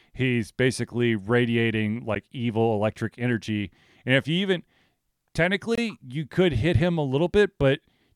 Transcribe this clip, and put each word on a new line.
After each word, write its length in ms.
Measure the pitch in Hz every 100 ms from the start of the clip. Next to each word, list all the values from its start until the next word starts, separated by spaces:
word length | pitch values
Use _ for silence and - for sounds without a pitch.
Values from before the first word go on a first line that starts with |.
| _
he's 380 | - 131 120 104
basically 640 | - 127 - 117 117 120 110
radiating, 880 | 98 120 120 117 117 110 107 117 117
like, 200 | 101 -
evil 420 | 143 117 107 113 104
electric 400 | 107 - 110 -
energy. 540 | 123 117 - 107 98 _ _ _ 123
And 100 | 131
if 120 | 135
you 80 | 170
even, 260 | 196 180 - _ _ _ _ _ _
technically, 640 | - 175 196 202 233 233 156 131
you 180 | 139 143
could 280 | - 180
hit 240 | 120 156 -
him 200 | 175 165
a 60 |
little 240 | 143 135 175
bit, 300 | 208 202 -
but 200 | 139 143 _ _ _